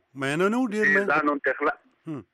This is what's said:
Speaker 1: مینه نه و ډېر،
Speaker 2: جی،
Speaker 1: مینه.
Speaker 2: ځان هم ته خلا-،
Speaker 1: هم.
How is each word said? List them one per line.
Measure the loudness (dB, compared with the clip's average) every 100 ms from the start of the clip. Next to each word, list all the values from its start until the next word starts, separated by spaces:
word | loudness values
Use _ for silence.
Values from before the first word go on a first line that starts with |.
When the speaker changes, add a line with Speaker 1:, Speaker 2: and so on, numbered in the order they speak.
| _
Speaker 1:
مینه | -6 -2 0 2
نه | 2
و | 0
ډېر، | 0 2
Speaker 2:
جی، | 2
Speaker 1:
مینه. | 2
Speaker 2:
ځان | 2 2
هم | 0
ته | -2
خلا-، | -2 -2 -4 _ _ -12
Speaker 1:
هم. | -12 -12